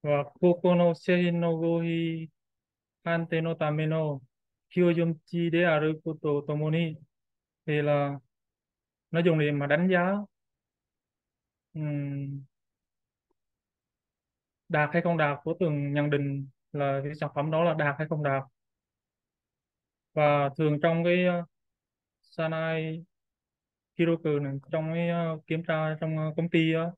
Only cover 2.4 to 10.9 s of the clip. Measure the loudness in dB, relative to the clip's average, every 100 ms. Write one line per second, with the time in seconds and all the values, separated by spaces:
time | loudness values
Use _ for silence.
2.4 | _ _ _ _ _ _ -4 -2 0 -2
3.4 | -2 -2 -2 0 0 0 -2 -4 -10 _
4.4 | _ _ _ 2 2 4 0 -2 _ -4
5.4 | 0 2 4 2 0 -2 -6 -6 -2 -2
6.4 | -2 -4 0 0 -2 -6 -18 _ _ _
7.4 | _ _ -4 -2 2 2 0 -6 _ _
8.4 | _ _ _ _ _ _ _ 2 4 4
9.4 | 2 0 2 2 4 4 2 0 -6 _
10.4 | _ _ _ _ _